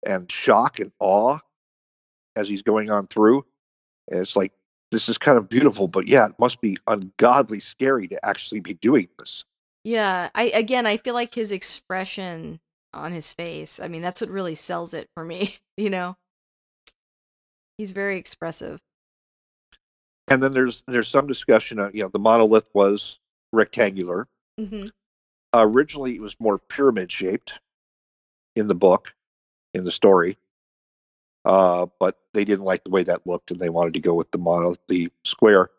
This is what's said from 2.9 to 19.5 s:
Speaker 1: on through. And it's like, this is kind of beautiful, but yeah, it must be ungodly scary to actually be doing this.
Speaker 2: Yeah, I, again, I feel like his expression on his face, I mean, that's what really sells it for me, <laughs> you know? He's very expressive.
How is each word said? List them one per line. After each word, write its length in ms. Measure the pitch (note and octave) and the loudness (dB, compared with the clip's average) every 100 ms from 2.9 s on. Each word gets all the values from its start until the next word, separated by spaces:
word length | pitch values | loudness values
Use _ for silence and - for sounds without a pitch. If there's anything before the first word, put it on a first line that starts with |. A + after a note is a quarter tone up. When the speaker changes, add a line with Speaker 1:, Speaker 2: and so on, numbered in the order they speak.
Speaker 1:
on 160 | G#2 G2 | -4 -4
through. 380 | - G#2+ C3+ - _ _ _ _ _ - | 2 4 4 0 _ _ _ _ _ -8
And 100 | F2 | -6
it's 160 | F#2+ - | -2 -2
like, 160 | F#2+ _ _ _ _ | -2 _ _ _ _
this 180 | A2+ - | -6 -4
is 100 | A#2 | -2
kind 200 | - B2 | 4 4
of 100 | G2+ | 4
beautiful, 400 | A#2+ C#3 G#2 F#2+ | 2 2 2 -2
but 200 | F#2+ G#2+ | -2 2
yeah, 180 | C3+ A2 | 4 4
it 120 | - | 2
must 220 | B2 - | -2 0
be 160 | A2 F#2+ - | -4 -4 -4
ungodly 760 | G#2 F#2+ - A#2+ B2+ A2+ G#2+ | -4 -4 2 4 4 2 -4
scary 460 | - - C3 C3+ F#2 | -12 -4 -2 -2 -4
to 160 | F#2+ | -6
actually 360 | G2+ G2 - G#2 | -6 -6 -6 -10
be 140 | F2+ | -10
doing 340 | E2+ G#2+ C#3 F2+ _ | -2 2 2 0 _
this. 260 | - - - _ _ _ | -18 -18 -20 _ _ _
Speaker 2:
Yeah, 480 | A3 A3+ G3+ F#3 F3 | -6 -2 -2 -2 -4
I, 100 | - | -2
again, 420 | A#3+ A3 A3+ B3+ A3+ | 0 0 0 0 0
I 100 | G#3 | -2
feel 160 | - | -4
like 200 | A#3+ A#3+ | -4 -4
his 180 | - G#3+ | -6 -6
expression 1080 | F#3+ - - _ F#3+ F#3+ - F#3 E3 D#3+ D#3+ _ _ _ | -6 -8 -10 _ -8 -6 -10 -10 -10 -14 -16 _ _ _
on 200 | D#3+ D3+ | -14 -10
his 200 | F3 D3+ | -10 -10
face, 480 | - E3+ D#3 D#3 - | -12 -12 -10 -12 -12
I 80 | F3+ | -12
mean, 140 | E3 | -8
that's 180 | F3 F3+ | -8 -8
what 100 | A3 | -8
really 240 | G3 F3+ | -6 -8
sells 400 | D#3 - F3 E3+ | -8 -8 -8 -8
it 140 | E3 - | -12 -14
for 100 | - | -14
me, 320 | E3 F3 G3 - _ | -14 -6 -8 -8 _
<laughs> 100 | - | -6
you 140 | G#3 | -4
know? 260 | F#3 F3+ F#3 _ _ _ _ _ _ _ _ _ _ _ _ _ _ _ - | -4 -6 -10 _ _ _ _ _ _ _ _ _ _ _ _ _ _ _ -16
He's 120 | G#3+ | -12
very 280 | F#3+ G3 F#3 | -6 -6 -6
expressive. 640 | - - E3 - - - _ _ _ _ _ _ _ | -10 -12 -10 -10 -12 -16 _ _ _ _ _ _ _